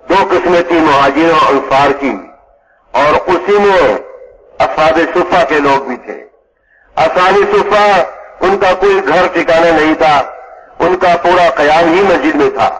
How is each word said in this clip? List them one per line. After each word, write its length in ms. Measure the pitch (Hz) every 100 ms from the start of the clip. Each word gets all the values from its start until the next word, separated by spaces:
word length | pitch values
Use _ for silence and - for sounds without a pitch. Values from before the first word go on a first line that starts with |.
| -
دو 100 | 185 180
قسمیں 300 | 175 165 175 170
تھیں 120 | 170
مہاجروں 580 | 156 139 139 139 165 160
اور 160 | 143
انصار 380 | 139 - 135 143 139
کی، 120 | 139 101 - - _ _ _ _ _
اور 200 | - 147 - -
اسی 240 | 175 185 202
میں 160 | 202 185 139 98 - - - - _ - 135
اصحاب 340 | - 156 160 160
صفہ 280 | 180 175 180 165
کے 100 | 151
لوگ 240 | 143 143 135
بھی 80 | 120
تھے۔ 100 | - 80 - _ _ _ _ _ _ -
اصحاب 440 | 160 180 185 202 196
صفہ، 280 | 202 196 208 208 349 - - - - 180
ان 100 | 196
کا 100 | 190 180
کوئی 160 | 196 190 -
گھر 180 | 165 185
ٹھکانہ 380 | 170 160 165 170 160
نہیں 140 | 156 156
تھا، 120 | 160 147 - - - - - - 165
ان 100 | 185
کا 120 | 180 175
پورا 260 | 175 180 170 156
قیام 360 | 147 156 170
ہی 80 | 170 196
مسجد 280 | 170 156 147
میں 80 | 139 113
تھا 120 | 107 -